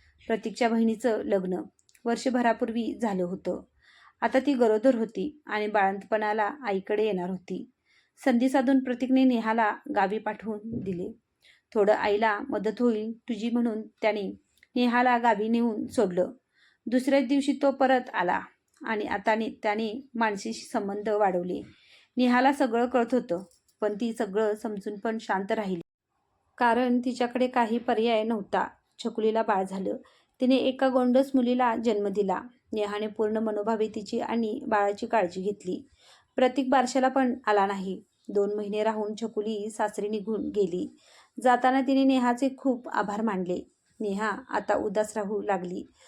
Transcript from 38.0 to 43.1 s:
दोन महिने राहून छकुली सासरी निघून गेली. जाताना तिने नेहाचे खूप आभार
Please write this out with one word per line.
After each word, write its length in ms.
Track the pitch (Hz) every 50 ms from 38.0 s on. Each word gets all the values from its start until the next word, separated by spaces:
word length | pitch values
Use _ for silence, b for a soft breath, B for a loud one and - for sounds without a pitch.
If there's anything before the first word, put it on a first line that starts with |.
| - _ _ _ _ -
दोन 240 | 202 202 202 202 208
महिने 260 | 214 208 202 208 214 214
राहून 300 | 220 214 214 208 208 214 208
छकुली 480 | 233 220 226 214 208 220 220 202 208 226
सासरी 380 | - - 214 208 208 214 202
निघून 420 | 208 220 214 185 170 - 190 - 147
गेली. 460 | 190 208 196 170 170 180 202 - - b b b b b b b b 226 214
जाताना 380 | 254 247 240 262 254 262 269
तिने 220 | 254 262 269 269 269
नेहाचे 460 | 262 262 254 247 247 240 247 277 262 269
खूप 320 | - - 269 240 233 - -
आभार 320 | - 214 202 208